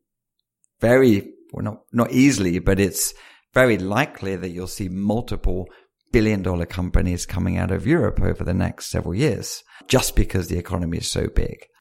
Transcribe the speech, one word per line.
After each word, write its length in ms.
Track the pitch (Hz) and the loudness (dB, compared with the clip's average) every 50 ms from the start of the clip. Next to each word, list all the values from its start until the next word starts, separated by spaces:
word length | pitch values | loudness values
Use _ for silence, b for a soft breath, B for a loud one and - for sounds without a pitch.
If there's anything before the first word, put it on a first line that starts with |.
| _ _ _ _ _ _ _ _ _ _ _ _ _ _ _ _ | _ _ _ _ _ _ _ _ _ _ _ _ _ _ _ _
very, 500 | - 113 123 135 135 123 104 98 - - - - - _ - | 2 4 6 6 6 6 6 4 0 -4 -14 -20 -20 _ -10
well, 120 | - - | -8 -8
not, 140 | 107 104 - _ _ - | -8 -8 -10 _ _ -2
not 200 | 120 117 - - | 0 0 2 4
easily, 460 | 123 135 143 127 101 98 90 85 90 | 4 6 6 4 4 2 0 0 0
but 200 | 85 98 98 92 | 2 2 4 4
it's 360 | 101 92 85 - - - b b b b b b b _ - | 2 2 0 -2 -6 -6 b b b b b b b _ 2
very 240 | 127 131 127 110 92 | 4 4 6 4 2
likely 580 | 92 92 104 120 147 160 - - - 95 95 | 0 0 0 0 0 -2 -4 -8 -8 -6 -6
that 140 | 90 90 92 | -6 -6 -8
you'll 160 | 85 87 92 | -8 -8 -10
see 220 | 95 - - 104 92 | -10 -8 -8 -8 -6
multiple 760 | 90 95 101 104 107 117 120 - 104 - - 101 92 92 90 b b b b b _ _ _ _ - | -6 -4 -2 -2 -2 -2 -4 -6 -6 -2 -2 -2 -2 -2 -4 b b b b b _ _ _ _ 2
billion 300 | 120 107 110 107 98 90 | 2 4 4 2 0 -2
dollar 240 | 92 90 85 87 | -2 -2 -2 -4
companies 600 | - - - 90 90 - 85 87 90 90 85 - | -6 -6 -6 -2 0 2 2 2 2 -2 -4 -6
coming 300 | - - - 90 90 87 | -6 -4 -2 -2 -2 -2
out 140 | 90 90 92 | -2 -2 -2
of 160 | 92 90 82 | -2 -2 0
Europe 340 | - 165 175 120 98 95 - | 0 0 2 0 0 0 0
over 240 | 95 90 87 - 92 | 0 0 0 -2 -2
the 100 | - 92 | -2 -2
next 320 | 92 90 92 - - - | 0 -2 -2 -4 -8 -10
several 280 | - - 85 85 - 87 | -6 -6 -6 -4 -4 -2
years, 480 | 101 143 151 101 90 - - - - B B B B B - | -2 0 0 -2 -4 -6 -10 -12 -14 B B B B B 0
just 260 | - 127 - - - | 0 0 0 2 2
because 340 | - 104 - - 95 87 87 | 0 0 2 0 -4 -4 -2
the 100 | 90 87 | -4 -6
economy 400 | 87 - 95 87 87 82 85 80 | -4 -4 -4 -4 -4 -4 -4 -6
is 120 | 80 - | -6 -6
so 160 | - - 78 - | -4 -4 -4 -2
big. 280 | - - - - - - - - _ _ | 0 0 -2 -2 -4 -12 -18 -20 _ _